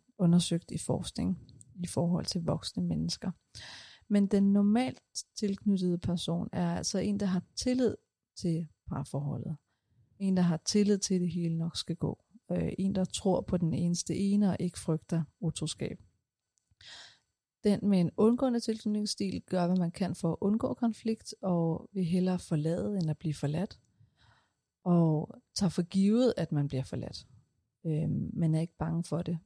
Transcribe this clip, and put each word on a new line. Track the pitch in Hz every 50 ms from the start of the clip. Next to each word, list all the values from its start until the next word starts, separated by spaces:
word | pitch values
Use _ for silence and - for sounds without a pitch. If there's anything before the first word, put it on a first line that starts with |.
| _ _ _ -
undersøgt | 185 170 170 175 170 - 165 170 - -
i | - 165
forskning | - - - - 170 - - - 165 180 190 - - - - - - _ - 190 175
i |
forhold | 175 - - 170 170 175 165 -
til | - - 180 165
voksne | 160 160 160 - - - - 180
mennesker. | 170 170 151 160 170 - - - 185 170 _ _ _ - - - - - - - - - - _ -
Men | 208 202 202
den | 196 - 196 196 196 196
normalt | 202 202 202 208 233 - - - - _ _ - - - _ -
tilknyttede | - 220 202 196 196 - 208 196 185 185 180 175 175
person | - 190 175 170 - - 165 170 - - -
er | 180 175 170 170
altså | 180 - - - 196
en, | - 208 202 202
der | 202
har | 190 180 180 - _ -
tillid | - - 254 254 254 254 214 - - _ _ _ _ _ _ -
til | - - 175 165 160 170 156 _ _ - -
parforholdet. | - - 143 - - 139 147 147 - - - - 160 - _ _ _ _ _ _ _ _ _ _ _ -
En, | 196 196 190
der | 185 180
har | 175 165
tillid | 160 - - - 208 208 196 208 196
til, | - - 190
at | 185
det | 180 175
hele | 160 175 170 165 165 165
nok | 160 170 -
skal | - - - 170
gå. | - - 151 - - _ _ _ 226 _ - 180
Øh, | 175 165 - - -
en, | 190 196 -
der | 190 185
tror | - - - - 196 180 180
på | 190 - -
den | 180 175 160 -
eneste | - 175 170 175 170 - - 165
ene | - 202 196 202 208 208 190
og | - -
ikke | - 180 - -
frygter | - - 160 160 - - 170 170 156 - _ -
utroskab. | 220 160 - - 160 156 - - - - - - - _ _ _ _ _ _ _ _ _ _ _ _ _ _ _ - - - - - - - _ _ _ _ _ _ _ _ _ -
Den | 208 202 - -
med | 208 202 185
en | 175 151 -
undgående | - 202 220 240 247 269 262 240 233
tilknytningsstil | - - 220 220 - 214 208 214 208 208 - - 202 190 185 185 -
gør, | - 190 180 175
hvad | 170 180
man | 185 175 170
kan | - - 190 180 180
for | - - 165 160
at | -
undgå | - 202 208 233 - - 254
konflikt, | - - 233 214 - - 226 220 - - - - - -
og | 190 180 170 165 165 160 - - - -
vil | 196 185
hellere | 160 175 185 180 185 185 180
forlade, | - - 170 151 151 160 170 185 202 208 208 196
end | 170 156
at | 151 -
blive | - 156 147
forladt. | - - 143 147 165 185 - - - _ _ _ _ - _ _ _ _ _ _ _ _ _ _ _ _ _ _ _ -
Og | 185 175 170 165 160 156 151 160 - - - _ _ -
tager | - 208 175
for | - - 175
givet, | - - 190 196 202 214 240 254 240 -
at | - 165 - 160
man | 147 143 139
bliver | - 131 135
forladt. | - - - - - - - - _ - - _ _ _ _ _ _ _ _ -
Øhm, | 165 156 151 160 151 156 - - - -
men | - 170 160 160
er | 156
ikke | 165 170 _ -
bange | 165 160 165 165 170
for | - 175 170 175
det. | 175 175 165 -